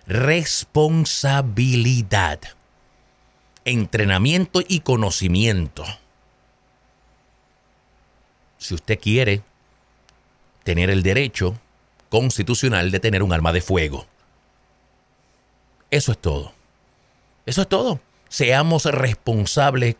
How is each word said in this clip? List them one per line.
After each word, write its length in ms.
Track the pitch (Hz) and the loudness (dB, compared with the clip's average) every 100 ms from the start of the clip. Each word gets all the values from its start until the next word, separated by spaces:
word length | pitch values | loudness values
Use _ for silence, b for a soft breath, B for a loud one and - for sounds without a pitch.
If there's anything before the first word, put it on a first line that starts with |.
| - | -6
Responsabilidad. 2250 | 104 135 170 151 - - 151 156 160 156 - 139 139 131 104 127 123 117 123 101 104 87 76 - - _ _ _ _ _ _ _ _ _ _ - | -2 2 0 -2 -6 -2 0 2 2 0 0 0 0 0 0 0 2 2 0 0 0 0 -4 -12 -20 _ _ _ _ _ _ _ _ _ _ -2
Entrenamiento 960 | 120 101 107 101 95 120 175 185 180 - | -2 -2 -2 0 2 2 2 0 -2 0
y 160 | 180 | -2
conocimiento. 1040 | - 120 104 - 95 90 113 95 73 73 76 - _ _ _ _ _ _ _ _ _ _ _ _ _ _ _ _ _ _ _ _ _ _ _ _ _ - | 0 0 0 -2 0 2 2 0 -4 -8 -14 -14 _ _ _ _ _ _ _ _ _ _ _ _ _ _ _ _ _ _ _ _ _ _ _ _ _ -18
Si 160 | - 87 | -10 -10
usted 240 | - 107 | -4 -4
quiere 420 | 107 113 113 101 - _ _ _ _ _ _ _ _ _ _ _ - | 0 0 2 -2 -6 _ _ _ _ _ _ _ _ _ _ _ -4
tener 240 | 85 92 | 0 0
el 140 | 95 | 2
derecho 520 | 90 110 139 - 90 113 _ _ _ _ - | 2 0 -2 -2 -4 -4 _ _ _ _ -2
constitucional 800 | 110 127 - 92 120 131 98 90 | 0 0 -2 -2 0 0 0 0
de 100 | 95 | 0
tener 220 | 113 95 | 0 0
un 100 | 98 | 2
arma 220 | 82 82 | 2 2
de 80 | 82 | 0
fuego. 460 | - 92 78 69 - _ _ _ _ _ _ _ _ _ _ _ _ _ _ _ _ _ - | 0 0 -2 -6 -14 _ _ _ _ _ _ _ _ _ _ _ _ _ _ _ _ _ -2
Eso 200 | 143 135 | -2 0
es 60 | 110 | -2
todo. 360 | - 71 73 _ _ _ _ _ _ _ _ _ - | -2 -4 -8 _ _ _ _ _ _ _ _ _ -6
Eso 160 | 147 | -2
es 60 | 185 | 0
todo. 320 | 196 247 151 _ _ - | 0 0 -4 _ _ -12
Seamos 560 | - 123 131 160 160 151 | -2 2 4 4 2 0
responsables 1080 | 135 127 107 - 110 98 - 139 131 120 | 0 0 -2 -2 0 0 2 2 2 -2